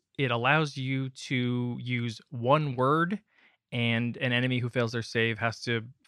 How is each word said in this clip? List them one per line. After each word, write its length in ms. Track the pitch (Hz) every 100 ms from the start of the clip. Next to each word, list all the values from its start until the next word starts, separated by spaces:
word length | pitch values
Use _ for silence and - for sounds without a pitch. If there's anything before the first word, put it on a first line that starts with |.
| _ -
it 140 | 131
allows 460 | 120 127 151 151 139
you 320 | 131 135 131
to 680 | 131 - 131 123 123 123 123
use 400 | 120 123 117 110 -
one 460 | 123 120 151 147 123
word, 440 | 131 156 170 208 _ _ _ _ _
and 420 | 123 117 117 120 -
an 140 | 127
enemy 280 | 120 127 127
who 100 | 120
fails 240 | 127 117
their 80 | 120
save 380 | - 117 113 110
has 200 | 117 -
to 200 | 123 117 113 -